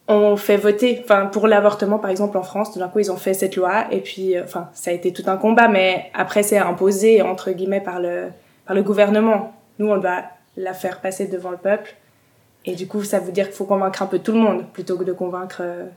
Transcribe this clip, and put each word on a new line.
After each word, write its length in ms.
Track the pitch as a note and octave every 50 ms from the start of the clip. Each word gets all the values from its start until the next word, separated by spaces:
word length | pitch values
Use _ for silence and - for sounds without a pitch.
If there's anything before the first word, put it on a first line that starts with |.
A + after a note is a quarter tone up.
| _
on 300 | - G#3+ G#3 G#3 G#3 G#3
fait 200 | G3+ - - G#3
voter, 440 | G3 G3 G#3 G#3 G#3 B3 B3 A#3 A#3+ -
enfin, 220 | - G#3 G3 G3
pour 220 | G3 - G#3+ G3+
l'avortement, 500 | A3+ G#3 G#3 G3+ G#3 - - A3 G3 G#3
par 140 | G#3+ G#3+ G3
exemple, 260 | F#3+ F#3+ G3+ G3+ G3+
en 60 | F#3+ F3+
France, 280 | - - G3 A3 -
tout 80 | - F3+
d'un 80 | F#3
coup, 120 | F3 - G#3+
ils 120 | G#3 G3
ont 60 | F3+
fait 160 | F3+ - G3 F#3+
cette 220 | F#3+ F#3+ F#3+ -
loi, 300 | F#3 F3+ F3+ F#3+ G#3+ - -
et 100 | G3+ G3
puis, 360 | F#3+ - - F#3+ F#3+ F#3 F3+
euh, 60 | F3 -
enfin, 260 | - - F3+ E3+ D#3 -
ça 180 | - - F3+
a 20 | F3
été 180 | F3 F3 F#3 F3
tout 100 | - -
un 100 | G3 F#3+
combat, 300 | F#3+ G#3 G#3+ A3+ A#3+ A#3
mais 440 | A3+ G#3 F#3+ F#3 F#3 F#3 F3+ - - -
après, 300 | - F#3 F#3 - G#3 G3+
c'est 140 | G#3 G#3
imposé, 640 | G3+ F#3 F3 E3 - F#3+ G3 G3+ F#3+ G#3 A3 A3+ G#3 F3+
entre 280 | F#3 F#3 F#3 - F#3+
guillemets, 300 | F#3 F3 F#3+ F#3+ G3 G3
par 180 | G3 F#3 F3+ F3+
le, 300 | F3 F3 F3 F3+ F3+ F#3 F3+ - _ _ _ _ _
par 100 | - F#3+
le 80 | F#3+ G3
gouvernement. 680 | G3+ G#3 G#3 G#3 G3+ G#3 G#3+ A3 A3+ A3 G3+ - - - _ _ _ _ -
Nous, 80 | G#3
on 100 | G#3+ G#3
doit 260 | F#3+ F3+ F3+ F3+ F#3 - - - _ _ _ _
la 160 | - F#3 F#3 F3+
faire 260 | - - F#3 F3+ -
passer 280 | - F#3+ F#3+ - G3+
devant 240 | F3+ F#3+ F3 F3 F3+
le 60 | F3+
peuple, 380 | F3 - F#3+ G#3 G#3 - - - _ _ _ _ _ _ _ _ _ _ _ _ _ _
et 80 | F#3+ F3+
du 140 | E3+ F#3+
coup, 160 | F#3 - G#3 G3+
ça 160 | G3+ - G3
veut 120 | F3 F#3
dire 140 | F3+ G3+ G3
qu'il 100 | G3 -
faut 100 | - G3
convaincre 360 | G3 G3+ F#3+ G3 F#3+ F#3+ -
un 60 | F#3+
peu 100 | F#3+ F#3+
tout 140 | F3+ - -
le 80 | A3 A3+
monde, 260 | A3+ G#3+ F#3 F3 - - -
plutôt 240 | - F3+ - F#3
que 60 | F3 F#3
de 100 | F3+ F3
convaincre, 460 | - F#3 F3+ F3+ F3+ F#3 F#3 - -
euh, 240 | F3 F3 F3 F3 F#3 F#3 F3+